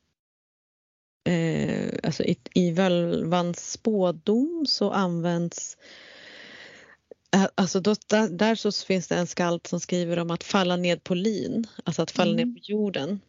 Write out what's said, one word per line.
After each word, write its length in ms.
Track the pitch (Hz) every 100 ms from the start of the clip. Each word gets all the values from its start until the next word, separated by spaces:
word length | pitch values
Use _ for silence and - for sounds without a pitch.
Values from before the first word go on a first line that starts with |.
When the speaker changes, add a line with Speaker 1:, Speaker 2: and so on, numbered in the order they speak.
| _ _ _ _ _ _ _ _ _ _ _ _
Speaker 1:
eh, 680 | - 175 165 151 143 50 50 -
alltså 200 | - -
i, 140 | - 180 -
i 180 | - 175
Völvans 1000 | 165 190 175 170 170 160 180 175 170 -
spådom 920 | - 233 214 180 160 - 226 294 339 277
så 240 | - 202
används... 840 | 196 185 170 175 170 170 - - - - - - - - - - - - - - - - - - 196
Eh, 120 | 196 -
alltså 240 | 185 190
då, 160 | 180 214 -
där, 220 | 214 214
där 260 | 170 214 220
så 160 | 208
finns 360 | - - 190 -
det 80 | 165
en 120 | 170
skald 400 | - 175 170 -
som 120 | 175
skriver 400 | - 180 170 175
om 120 | 170
att 120 | 170
falla 320 | - 202 180 180
ned 280 | 180 170
på 120 | - 180
lin, 520 | 208 208 - 226 226 -
alltså 180 | - -
att 100 | 165
falla 200 | - 202
Speaker 2:
Mm. 140 | 214 247
Speaker 1:
ner 60 | 240
på 40 |
jorden, 560 | - 208 208 180 139 202